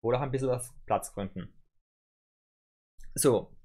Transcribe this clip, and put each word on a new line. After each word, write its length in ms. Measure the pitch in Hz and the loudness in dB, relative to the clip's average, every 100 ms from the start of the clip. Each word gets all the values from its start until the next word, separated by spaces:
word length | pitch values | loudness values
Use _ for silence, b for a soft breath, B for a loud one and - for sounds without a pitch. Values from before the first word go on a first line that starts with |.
Oder 160 | 113 123 | 0 0
auch 60 | |
ein 80 | 139 | 0
bisschen 180 | 127 131 | 0 0
aus 240 | 123 - - - | 0 -4 -12 0
Platzgründen. 680 | 104 - - 98 - - - - _ _ _ _ _ _ _ _ _ _ _ _ - - | 0 0 -6 -6 -6 -12 -14 -20 _ _ _ _ _ _ _ _ _ _ _ _ -16 -10
So, 420 | - 147 110 - - | 0 4 4 2 -10